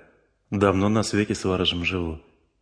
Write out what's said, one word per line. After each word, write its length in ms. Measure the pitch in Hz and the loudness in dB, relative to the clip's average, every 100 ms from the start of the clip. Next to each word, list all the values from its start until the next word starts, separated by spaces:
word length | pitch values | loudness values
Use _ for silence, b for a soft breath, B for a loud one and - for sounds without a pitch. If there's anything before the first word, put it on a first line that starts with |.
| - _ _ _ _ | -16 _ _ _ _
давно 400 | 101 98 95 101 | 2 2 4 2
на 140 | 110 | 2
свете 320 | 101 104 107 101 | 0 0 0 -2
с 100 | 95 | -2
ворожем 400 | 92 87 87 85 | 0 0 -2 -4
живу. 340 | 92 82 78 - _ _ _ | -4 -4 -8 -14 _ _ _